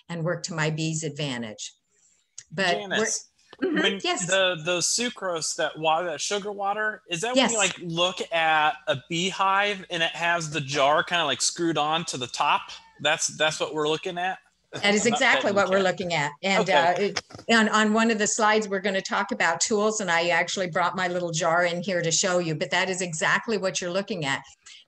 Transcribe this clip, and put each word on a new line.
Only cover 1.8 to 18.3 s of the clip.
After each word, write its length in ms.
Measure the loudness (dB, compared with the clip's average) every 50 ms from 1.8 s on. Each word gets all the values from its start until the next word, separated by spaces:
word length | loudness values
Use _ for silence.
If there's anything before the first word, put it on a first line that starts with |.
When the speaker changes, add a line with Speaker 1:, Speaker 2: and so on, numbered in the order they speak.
| _ _ _ _ _ _ _ _ _ _ _ -20 -20 _
Speaker 1:
But 260 | -4 -2 0 0 0
Speaker 2:
Janice, 520 | 0 -2 -2 -2 0 0 0 -2 -6 -8 _ _ _ _ _ -8 -4
Speaker 1:
we're, 60 | -2
mm-hmm, 140 | 0 0 2
Speaker 2:
when 180 | 2 0 0 0 -2
Speaker 1:
yes. 200 | -2 -2 -2 -2
Speaker 2:
the, 360 | 0 2 2 2 2 0 -2 -2
the 140 | -2 0 0
sucrose, 720 | 0 0 0 -2 -2 -4 -6 -6 -6 -6 -4 -4 -4 -4 -4
that 200 | -2 -4 -4 -4
water, 280 | 0 2 2 2 2 0 -2
that 100 | -4 -4
sugar 320 | -4 -4 -4 -4 -4 -6 -6
water, 480 | -4 -4 -2 -2 -2 -2 -4 -4 -8 _ -8
is 100 | -6 -4
that 140 | -2 0 2
when 140 | 4 4 4
you, 80 | 2
Speaker 1:
Yes. 0 |
Speaker 2:
like, 180 | 2 0 0 0 -4 -8
look 380 | -6 -2 0 0 0 0 -4 -6 -2
at 440 | 0 2 4 4 4 4 4 2 0 0 -2
a 100 | -4 -4 -4 -4 -4
beehive 760 | -2 -2 -2 -2 0 0 2 2 2 2 2 0 -2 -4 -6 -6
and 120 | -4 -2
it 140 | -2 -2 -2
has 340 | -2 0 0 0 0 -2 -4
the 120 | -4 -6
jar 420 | -4 -2 2 4 4 4 4 4 2
kinda, 220 | 0 0 0 0
like, 160 | 0 0 0
screwed 360 | -2 -2 -2 -2 -2 0 0
on 280 | 0 0 0 0 -2 -2
to 120 | -4 -6
the 100 | -6 -8
top? 340 | -6 -4 0 2 2 2 0 -2 -6 -18 -20 -20 -20 _ -2
That's, 260 | 0 0 0 0 -2
that's 320 | -4 -2 0 0 0 0 -2
what 140 | -4 -4 -2
we're 160 | -2 0 0
looking 280 | -2 -2 -4 -6 -6
at? 220 | -4 -4 -6 -6 -8 _ _ _ _ _ _ -8
Speaker 1:
That 200 | -2 0 2 2
is 80 | 4
Speaker 2:
<laughs> 40 | 2
I'm 40 | 2
not 60 | 2
Speaker 1:
exactly 240 | 2 4 4 4 4
Speaker 2:
petting 140 | 2 2 2
Speaker 1:
what 100 | 2 2
Speaker 2:
the 60 | 4
Speaker 1:
we're 60 | 4
Speaker 2:
cat. 80 | 4 4
Speaker 1:
looking 280 | 2 0 -2 -2 -2 0
at. 180 | 0 0 -2 -4 -4 -2
And, 180 | 0 2 2
Speaker 2:
Okay. 120 | 2 4 4
Speaker 1:
uh, 180 | 4 4 4 4 2
it, 220 | 0 -2 -2 -4 -8 -8 -12 -6 0 4
on, 180 | 4 4 6 6
on 220 | 4 4 4 4 4
one 180 | 4 4 2
of 80 | 2 2
the 80 | 0
slides, 400 | 0